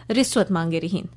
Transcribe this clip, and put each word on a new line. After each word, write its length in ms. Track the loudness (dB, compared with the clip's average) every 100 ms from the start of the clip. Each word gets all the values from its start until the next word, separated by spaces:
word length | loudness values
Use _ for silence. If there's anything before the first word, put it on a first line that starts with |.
| -2
रिश्वत 420 | 0 2 2 2
मांगे 280 | 0 0 -2
रहीन। 280 | -2 -4 -6